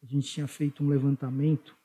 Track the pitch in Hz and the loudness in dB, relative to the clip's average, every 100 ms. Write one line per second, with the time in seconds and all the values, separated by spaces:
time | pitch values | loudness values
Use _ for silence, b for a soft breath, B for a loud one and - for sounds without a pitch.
0 | 123 139 135 - 147 - 147 - 143 143 | -2 -4 -2 -6 -8 -4 -4 0 2 2
1 | 135 139 135 131 147 151 - - | 2 0 -2 0 2 2 -2 -20